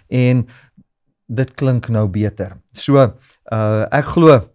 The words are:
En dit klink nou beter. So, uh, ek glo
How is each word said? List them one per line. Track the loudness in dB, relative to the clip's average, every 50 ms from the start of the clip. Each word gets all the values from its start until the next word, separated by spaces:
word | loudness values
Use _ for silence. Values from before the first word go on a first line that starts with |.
| _
En | _ -2 0 0 2 0 0 -2 -6 -12 _ _ _ _ _ _ _ _ _ _ _ _ _ _ -8
dit | -6 -6 -6 -6 _
klink | -4 -2 -2 -2 -2 -2 -2 -2
nou | -2 -2 -2
beter. | -2 -4 -4 -4 -4 -8 -10 -12 -12 -18 _ _ _
So, | -8 -2 2 4 4
uh, | 4 2 0 -8 _ _ _ _ _ -8 -6 -4 -2 -2 -2 -2 -2 -2 -2
ek | -4 -4 -2 0
glo | 4 6 6 6 6 2 -4